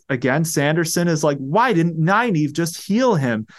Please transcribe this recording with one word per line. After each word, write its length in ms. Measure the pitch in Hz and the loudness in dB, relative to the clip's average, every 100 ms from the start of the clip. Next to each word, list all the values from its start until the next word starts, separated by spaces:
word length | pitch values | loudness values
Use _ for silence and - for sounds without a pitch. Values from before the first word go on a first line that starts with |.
| - | -6
again, 380 | 131 127 139 165 | -2 0 0 0
Sanderson 600 | 156 143 160 165 180 175 | 0 0 0 0 0 0
is 160 | 151 | 0
like, 140 | 151 139 | 0 -2
"Why 340 | 135 185 254 | -2 0 2
didn't 260 | 175 165 160 | 2 0 0
Nynaeve 540 | 160 202 240 165 147 | 0 2 0 0 -2
just 300 | 147 170 - | -2 -4 -4
heal 320 | - 208 262 175 | -2 0 2 2
him? 320 | 131 110 110 | 0 -2 -6